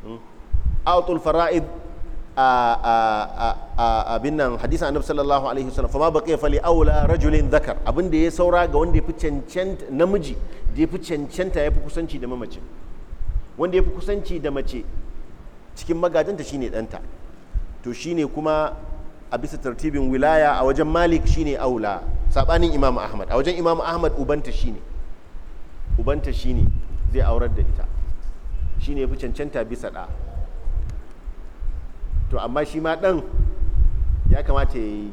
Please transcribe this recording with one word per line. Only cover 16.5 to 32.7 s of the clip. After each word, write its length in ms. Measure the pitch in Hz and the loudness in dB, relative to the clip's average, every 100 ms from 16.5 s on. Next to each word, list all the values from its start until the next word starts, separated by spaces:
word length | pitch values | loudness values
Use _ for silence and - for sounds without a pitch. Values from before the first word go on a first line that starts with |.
| 143 117 | -6 -6
ɗanta. 300 | 107 113 90 - - - - - - - - | -6 -8 -10 -12 -12 -16 -16 -6 -6 -4 -8
To 100 | 123 | -10
shine 340 | 120 165 170 143 | -8 -4 -2 -2
kuma 480 | 151 156 156 156 - - - - - - | -2 0 0 -2 -6 -10 -10 -10 -14 -8
a 60 | 120 | -6
bisa 180 | 123 151 | -6 -6
tartibin 520 | 131 117 156 143 131 | -8 -4 -2 0 0
wilaya 480 | 131 143 160 147 135 | 2 4 4 4 2
a 40 | |
wajen 220 | 131 135 156 | 2 2 0
Malik 380 | 165 170 165 | 2 2 2
shine 300 | - - 151 135 | 4 2 2 0
aula, 460 | 135 120 104 92 - - - | -2 -2 -2 -4 -2 2 4
saɓanin 440 | 139 131 165 170 | 4 4 4 4
Imam 220 | 147 135 120 | 4 4 2
Ahmad. 300 | 107 104 92 | -2 -6 0
A 40 | |
wajen 220 | 117 147 180 | 0 0 0
Imam 220 | 170 165 | 2 2
Ahmad 300 | 160 170 160 143 | -2 0 0 0
ubanta 320 | 127 147 139 | 0 0 0
shine. 260 | 131 123 104 - - - - - - - - - - - - | 2 2 0 -6 -8 -6 -8 -10 -12 -10 -10 -10 -8 0 2
Ubanta 360 | - 151 - | 2 0 -2
shine 340 | - 127 147 - - - - - | 0 0 6 4 4 -2 0 0
zai 100 | - | 2
aurar 260 | 123 117 120 | 4 4 2
da 120 | - | 4
ita. 240 | - - - - - - - - - - - - | 4 2 0 -2 0 0 -2 -6 -4 -2 0 0
Shine 200 | - 143 | 0 0
ya 60 | 131 | 0
fi 80 | |
cancanta 480 | - 123 - 147 135 | -2 -4 -4 -4 -4
bisa 260 | 113 120 107 | -6 -6 -8
ɗa. 160 | - 90 - - - - - - - - - - - - - - - - - - - - - - | -10 -8 -8 -6 -6 -6 -2 -2 0 -2 -6 -10 -12 -12 -12 -12 -6 -4 -4 -8 -8 -2 0 2
To 80 | 120 | 0
amma 260 | 117 135 | 0 -2
shi 140 | 147 | -2